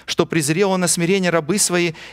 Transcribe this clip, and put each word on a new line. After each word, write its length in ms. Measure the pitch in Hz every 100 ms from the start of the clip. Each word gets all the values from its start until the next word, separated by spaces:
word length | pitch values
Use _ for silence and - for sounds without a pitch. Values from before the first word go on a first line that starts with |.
что 220 | - - 247
презрел 440 | 160 139 160 202
он 100 | 185
на 60 | 180
смирение 440 | - 170 196 180
рабы 280 | 165 151 202
свои, 360 | - 180 175 160 -